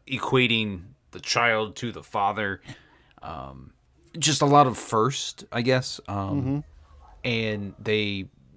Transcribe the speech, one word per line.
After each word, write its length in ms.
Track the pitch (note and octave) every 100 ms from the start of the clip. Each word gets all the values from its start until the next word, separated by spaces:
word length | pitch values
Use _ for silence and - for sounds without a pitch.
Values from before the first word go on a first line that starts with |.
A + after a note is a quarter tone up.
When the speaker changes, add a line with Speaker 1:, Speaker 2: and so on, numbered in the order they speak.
| -
Speaker 1:
equating 760 | C3 - C3 B2 A2+ G#2+ F#2 F#2 - _
the 80 | F#2
child 560 | - B2 A#2 A2 G#2+ -
to 140 | A#2
the 120 | G2
father. 580 | - G#2+ G2+ G#2 G2+ F#2 - - _ _ _ _
Um, 520 | - D#2+ C2+ C2+ C2 - _ _ _ E3
just 240 | D3 C#3
a 40 | C#3+
lot 220 | D3 C3+
of 100 | G#2+
first, 640 | - A2+ A#2+ C#3 - - -
I 100 | A#2
guess. 380 | A#2+ B2+ B2+ - -
Um, 340 | G2+ G2 C#3+
Speaker 2:
Mm-hmm. 180 | B2+ C#3+ - - - - - - B2+
Speaker 1:
and 480 | A2+ A2 G#2 G2 -
they, 480 | A2 G#2+ G#2 G2+ F2+ _ -